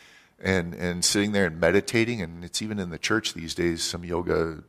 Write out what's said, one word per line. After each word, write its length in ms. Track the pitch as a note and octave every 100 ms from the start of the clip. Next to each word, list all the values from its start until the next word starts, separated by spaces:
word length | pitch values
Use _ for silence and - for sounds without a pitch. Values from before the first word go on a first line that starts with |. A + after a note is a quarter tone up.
| - - _ _
and, 340 | F2+ F#2+ E2+
and 300 | - F2+ F2
sitting 300 | F2 G#2 G#2
there 120 | G2+ F#2
and 140 | D#2+
meditating, 600 | E2+ F#2+ G2 A#2 A2+ A#2+
and 240 | E2 E2+ F2
it's 160 | -
even 180 | G#2+ G#2
in 100 | F2+
the 80 | D#2+
church 360 | - A2 -
these 200 | - E2
days, 300 | D#2+ E2+ E2
some 220 | - F2 F2
yoga, 580 | E2+ E2+ E2 E2 D#2